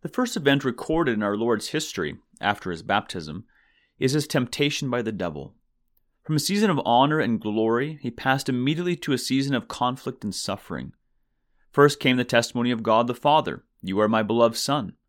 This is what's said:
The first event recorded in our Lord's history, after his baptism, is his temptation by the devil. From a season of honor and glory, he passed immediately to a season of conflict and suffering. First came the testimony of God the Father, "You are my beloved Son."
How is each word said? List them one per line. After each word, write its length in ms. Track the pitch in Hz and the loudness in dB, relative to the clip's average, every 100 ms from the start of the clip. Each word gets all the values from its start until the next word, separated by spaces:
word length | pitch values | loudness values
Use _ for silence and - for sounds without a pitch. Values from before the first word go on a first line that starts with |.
The 80 | 156 | -8
first 280 | - 247 220 | -2 -2 2
event 280 | 139 139 | 2 4
recorded 480 | 135 117 - 160 160 | 2 -4 -2 0 2
in 100 | 110 | 0
our 140 | 104 104 | 0 0
Lord's 320 | 113 110 - | 0 0 -2
history, 500 | 151 151 - 78 65 _ _ | -6 -6 -4 -6 -6 _ _
after 320 | 98 104 95 | -2 -2 -4
his 100 | 82 | -8
baptism, 640 | 85 101 - 95 78 80 - _ _ _ _ _ | -2 -2 -2 -10 -10 -12 -14 _ _ _ _ _
is 120 | 135 | 0
his 140 | 147 139 | 0 0
temptation 640 | - 123 - 147 143 139 | -2 -2 -2 -2 -2 -4
by 100 | 123 | -2
the 120 | 110 | -2
devil. 420 | 104 90 73 67 _ _ _ _ _ _ _ | -4 -6 -6 -14 _ _ _ _ _ _ _
From 120 | - | -2
a 60 | 151 | -2
season 300 | - 202 214 | 0 2 2
of 100 | 151 | 2
honor 360 | - 120 143 151 | 4 4 4 4
and 200 | 110 113 | 0 0
glory, 600 | 107 107 110 117 143 156 | -2 0 2 0 -2 -6
he 80 | 123 | -10
passed 380 | 117 131 135 135 | -6 -2 -2 0
immediately 480 | 127 127 156 180 175 | -2 -2 -2 -2 -4
to 160 | - | -2
a 60 | 127 | -2
season 360 | - 131 135 | 0 -2 0
of 140 | 131 - | -2 -4
conflict 560 | - 123 131 - 123 | -4 -4 -2 -8 -8
and 100 | 107 | -8
suffering. 580 | 95 - - - 78 65 - _ _ _ _ _ _ _ | -8 -6 -8 -8 -10 -10 -16 _ _ _ _ _ _ _
First 300 | - 143 143 | 6 6 6
came 160 | 135 127 | 0 2
the 80 | |
testimony 480 | 123 120 117 123 120 | 4 2 2 -2 0
of 100 | 120 | 0
God 240 | 110 110 120 | 2 2 2
the 80 | |
Father, 500 | 120 147 156 - 69 _ _ | 0 2 2 2 -8 _ _
"You 200 | 90 95 | -4 0
are 80 | 107 | 2
my 160 | 110 | 2
beloved 320 | 107 113 117 113 | 2 4 2 2
Son." 400 | - 143 98 - | -2 -2 -4 -12